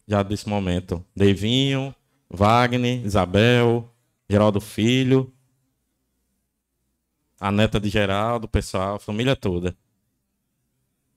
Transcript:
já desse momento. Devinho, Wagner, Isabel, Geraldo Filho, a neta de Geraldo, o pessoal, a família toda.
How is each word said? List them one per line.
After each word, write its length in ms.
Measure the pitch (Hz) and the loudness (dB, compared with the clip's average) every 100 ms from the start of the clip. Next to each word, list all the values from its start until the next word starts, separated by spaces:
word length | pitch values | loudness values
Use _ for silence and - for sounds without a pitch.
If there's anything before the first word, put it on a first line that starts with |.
| - | -4
já 160 | 104 | -2
desse 240 | 98 104 - | -2 -4 -4
momento. 560 | 104 92 90 92 85 - - | -4 -2 -4 -4 -8 -8 0
Devinho, 760 | 101 95 110 127 139 135 135 139 _ _ _ | 2 2 0 0 0 -2 -6 -12 _ _ _
Wagner, 720 | 87 101 117 123 123 120 123 107 | 0 2 4 2 0 -2 -2 -2
Isabel, 840 | 101 90 95 117 123 120 117 117 _ _ _ - | -2 0 2 4 4 2 0 -4 _ _ _ -2
Geraldo 320 | 101 107 101 | 2 4 2
Filho, 720 | - - 110 127 131 131 127 _ _ _ _ _ _ _ _ _ _ _ _ _ _ _ _ _ _ _ _ _ | -4 -2 0 2 2 2 0 _ _ _ _ _ _ _ _ _ _ _ _ _ _ _ _ _ _ _ _ _
a 100 | 101 | -4
neta 300 | 101 110 110 | 0 0 0
de 80 | 101 | -2
Geraldo, 560 | 110 101 98 110 120 | 0 0 -2 -2 -4
o 40 | 110 | -4
pessoal, 480 | 110 - 98 95 101 | -4 -4 -4 -4 -6
a 20 | |
família 360 | - 104 123 | -8 -4 -2
toda. 400 | 135 104 87 90 90 _ _ _ _ _ _ _ _ _ _ _ _ _ | -2 -2 -4 -4 -8 _ _ _ _ _ _ _ _ _ _ _ _ _